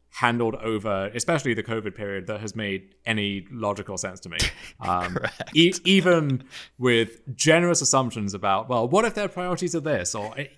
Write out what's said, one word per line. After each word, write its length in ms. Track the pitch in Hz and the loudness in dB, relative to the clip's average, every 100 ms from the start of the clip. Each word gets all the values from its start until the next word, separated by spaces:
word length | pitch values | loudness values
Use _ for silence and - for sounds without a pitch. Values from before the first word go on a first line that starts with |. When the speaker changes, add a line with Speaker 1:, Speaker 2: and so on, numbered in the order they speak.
| _ | _
Speaker 1:
handled 440 | - 120 120 113 107 | 0 0 2 0 -2
over, 540 | 110 110 107 95 98 | -2 -2 0 -2 -2
especially 380 | 117 - 160 135 | -4 0 0 0
the 80 | 110 | -2
covid 320 | 107 113 104 | -2 -4 -6
period, 320 | 92 101 98 92 | -8 -8 -6 -6
that 140 | 107 | -8
has 160 | 107 110 | -8 -6
made 380 | 104 95 92 _ | -4 -6 -8 _
any 420 | - 107 101 98 90 | -4 -2 -2 -4 -10
logical 460 | 127 104 101 104 92 | -6 -4 -4 -6 -8
sense 200 | 98 92 | -8 -10
to 80 | 90 | -8
me. 80 | 82 | -4
Speaker 2:
<laughs> 60 | - - - - | -4 -4 -18 -8
Speaker 1:
Um, 340 | 101 87 90 | -2 -2 -2
Speaker 2:
Correct. 280 | 90 - - - | -4 -6 -8 0
Speaker 1:
e-, 200 | 151 170 180 | 4 4 4
even 600 | 180 190 180 170 147 127 - - - - | 4 4 6 4 2 -2 -6 -18 -18 -2
with 420 | 127 117 110 - - 117 | 4 4 2 -4 -10 0
generous 460 | 156 160 175 165 | 4 6 6 2
assumptions 500 | 143 135 123 110 101 | 2 2 2 -2 -4
about, 360 | 98 101 98 123 | -2 2 2 2
well, 200 | 120 120 | 0 2
what 160 | 185 | 2
if 100 | 226 | 2
their 140 | 208 202 | 0 -4
priorities 460 | - 180 175 180 | -4 -4 -2 -2
are 60 | 165 | -4
this, 340 | 151 120 90 | -2 -2 -2
or 220 | 110 104 110 | -6 -8 -8
e-, 80 | 143 | -12